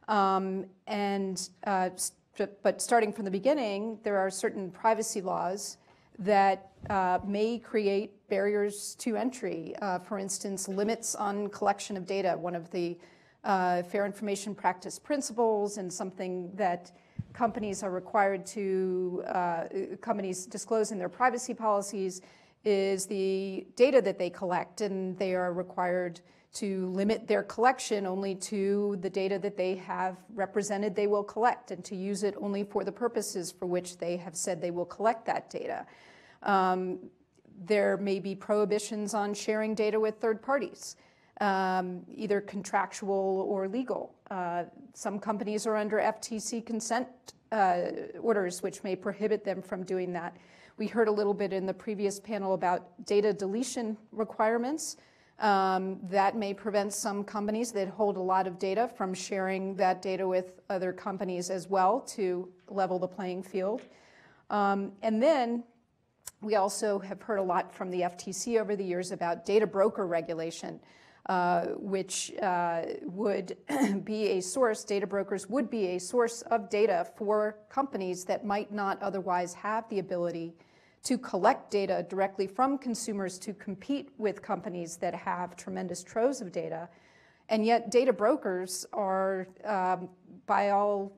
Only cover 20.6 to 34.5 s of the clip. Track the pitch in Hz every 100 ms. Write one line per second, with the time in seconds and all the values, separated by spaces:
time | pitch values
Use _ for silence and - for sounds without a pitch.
20.6 | - 220 214 208 180 - 254 240 247 220
21.6 | 220 202 196 202 190 180 - - - _
22.6 | 214 196 196 190 190 202 190 190 196 190
23.6 | - - 262 269 196 190 175 180 185 175
24.6 | - - 208 190 185 180 190 185 180 175
25.6 | 180 - 180 180 180 170 - _ _ -
26.6 | 202 190 185 185 202 220 - 208 202 -
27.6 | 247 254 - 208 190 190 196 190 - 208
28.6 | 196 202 202 202 185 190 190 196 196 202
29.6 | 185 190 180 180 185 180 - 220 190 208
30.6 | 202 202 208 196 202 208 202 220 240 -
31.6 | - 180 - 190 196 196 202 202 202 202
32.6 | 202 202 190 190 240 226 208 180 165 -
33.6 | 180 180 180 - 170 175 175 156 202